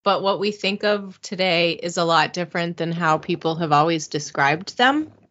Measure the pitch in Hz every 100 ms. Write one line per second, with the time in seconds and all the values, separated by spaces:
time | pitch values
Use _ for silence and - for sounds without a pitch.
0 | 202 180 196 175 202 208 190 202 208 208
1 | 196 - - 180 185 170 170 - 175 180
2 | 165 165 156 180 175 180 170 170 165 170
3 | 165 156 170 165 160 165 165 147 160 165
4 | - 151 - - 139 156 196 - 254 294
5 | 311 - _